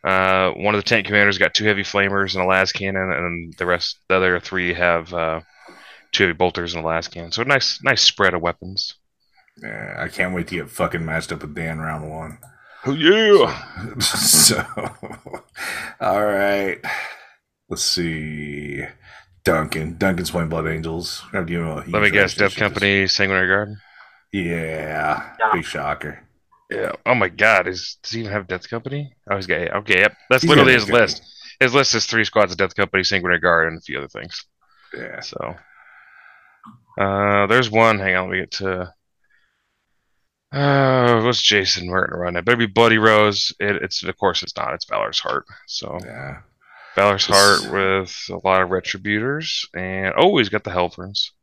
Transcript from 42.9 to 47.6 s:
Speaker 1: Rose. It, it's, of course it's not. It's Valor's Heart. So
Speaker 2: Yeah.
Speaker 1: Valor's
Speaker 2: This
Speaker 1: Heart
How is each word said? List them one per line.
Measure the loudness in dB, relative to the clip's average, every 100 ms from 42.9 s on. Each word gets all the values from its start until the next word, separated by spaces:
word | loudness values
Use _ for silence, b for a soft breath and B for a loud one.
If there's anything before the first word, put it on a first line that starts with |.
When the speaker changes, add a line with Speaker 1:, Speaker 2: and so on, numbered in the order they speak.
| 6
Speaker 1:
Rose. | 6 6 4 2 -4 -2
It, | -2 -2
it's, | -4 -6
of | -8 -2
course | 0 0
it's | -6 -8
not. | -6
It's | -6 -4
Valor's | -4 -2 -4
Heart. | -4 -6 -8 B -12
So | -12 -10 -12
Speaker 2:
Yeah. | -12 -14 -12 -14 _ _ B B B
Speaker 1:
Valor's | 2 2 4 4
Speaker 2:
This | 6
Speaker 1:
Heart | 6 4